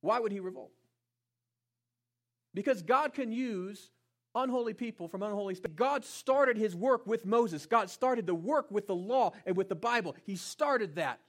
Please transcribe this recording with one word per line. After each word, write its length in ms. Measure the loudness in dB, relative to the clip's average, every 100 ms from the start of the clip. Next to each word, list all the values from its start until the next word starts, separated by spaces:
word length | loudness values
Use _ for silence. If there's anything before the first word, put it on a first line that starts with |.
Why 180 | 2 0
would 120 | 0
he 80 | -4
revolt? 340 | -8 -12 -18 _ _ _ _ _ _ _ _ _ _ _ _ _ _ _ _ _ _
Because 300 | -4 -2 -2
God 320 | 2 2 2 -2
can 160 | -4
use 580 | -2 -2 -4 -6 -10 -20 _ _ _ _
unholy 400 | -4 0 0 -2
people 360 | -4 -8 -6 -10
from 140 | -6
unholy 300 | -4 -2 -4 -4
space. 180 | -8 0
God 300 | 0 0 -4
started 500 | -10 2 4 6 4
his 180 | 0
work 320 | 0 2 2 2
with 200 | -4 2
Moses. 400 | 4 4 0 2
God 240 | 2 2
started 360 | 0 0 2 0
the 80 |
work 380 | -2 2 0 2
with 160 | -4 -2
the 80 | -4
law 380 | 0 2 2 0 -2
and 120 | -2
with 100 | 0
the 80 | -2
Bible. 400 | 0 0 0 -8
He 140 | -8 -8
started 580 | -8 0 2 2 0 -2
that 240 | -4 -4